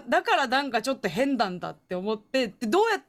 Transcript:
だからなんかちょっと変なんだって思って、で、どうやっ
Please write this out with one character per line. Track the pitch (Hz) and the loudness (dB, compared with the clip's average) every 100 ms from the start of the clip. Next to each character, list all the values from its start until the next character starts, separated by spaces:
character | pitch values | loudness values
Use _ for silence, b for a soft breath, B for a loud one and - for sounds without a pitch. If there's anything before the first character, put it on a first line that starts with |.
| 240 | 2
だ | 311 | 0
か | 359 370 | 2 2
ら | 269 | 2
な | 262 | 0
ん | 285 | 0
か | 233 | -2
ち | 262 | -2
ょ | |
っ | 269 | -2
と | 190 | -2
変 | 160 277 262 | 0 0 2
な | 208 | 0
ん | 180 | -2
だ | 165 | -8
っ | 156 | -12
て | _ 180 | _ -6
思 | 196 | -4
っ | 220 | -6
て、 | _ 262 240 | _ -2 -2
で、 | - 220 | -4 0
ど | 339 453 | 2 2
う | |
や | |
っ | 381 | 0